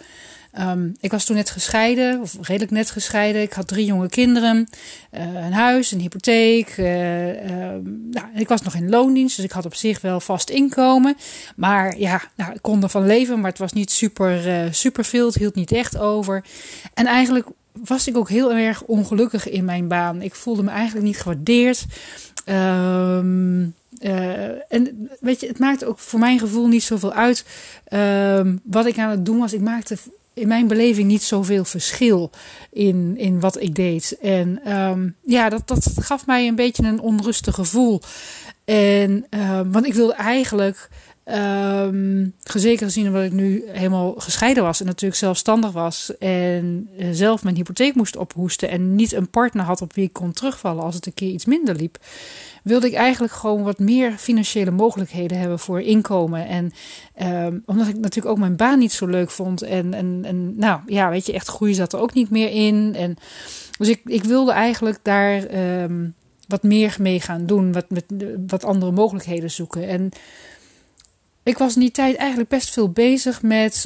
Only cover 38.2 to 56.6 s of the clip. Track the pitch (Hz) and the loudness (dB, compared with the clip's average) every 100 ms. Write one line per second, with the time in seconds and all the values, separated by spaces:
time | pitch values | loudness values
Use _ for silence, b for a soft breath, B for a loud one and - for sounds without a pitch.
38.2 | B B B - - 214 202 202 202 202 | B B B -12 0 4 4 4 4 0
39.2 | 254 208 196 190 185 208 277 220 233 226 | -2 -4 -2 0 2 2 2 4 2 2
40.2 | 214 254 254 208 196 196 - b b _ | 0 0 0 0 0 -2 -12 b b _
41.2 | - 208 202 196 196 196 196 196 196 196 | -6 -4 -2 -2 0 0 0 -2 0 0
42.2 | 190 - - 214 220 233 202 214 196 190 | -2 -4 -6 0 2 2 0 0 0 0
43.2 | 190 190 196 202 220 185 185 185 180 - | 0 0 2 0 -4 -2 0 0 0 -4
44.2 | - - 226 254 175 165 185 180 196 - | -4 0 2 4 2 0 -4 -2 -2 0
45.2 | 196 180 - 226 220 165 170 - - - | 0 0 2 2 2 -2 -4 -4 -8 -4
46.2 | 190 180 180 175 175 175 208 190 175 170 | -2 0 0 0 -2 -4 -8 -6 -4 2
47.2 | 208 220 190 175 175 180 269 254 202 - | 2 2 0 -2 -2 0 2 2 0 -4
48.2 | 180 175 180 - 185 175 185 202 226 - | -8 -4 -4 -2 -4 -2 2 2 2 0
49.2 | 185 233 240 208 175 180 175 - 190 - | -2 0 0 0 -2 -4 -4 -4 -4 -4
50.2 | 175 - 269 - 190 165 165 175 180 - | -8 -4 -6 -4 -6 -4 -6 -6 -10 -8
51.2 | 190 175 - 311 277 160 165 - B B | -6 -4 0 2 2 -2 -4 -8 B B
52.2 | B B B B 196 240 247 - 247 247 | B B B B 0 2 2 2 2 2
53.2 | 233 - 214 208 202 202 202 254 247 208 | -2 -2 -2 0 -2 0 2 4 2 -2
54.2 | - 226 196 220 185 180 226 214 180 175 | 0 0 2 0 0 2 2 0 -6 -6
55.2 | 175 180 180 170 - 180 214 220 208 190 | -4 -2 -2 -4 -4 -4 2 2 2 0
56.2 | 165 165 - 175 | 0 -4 -4 -4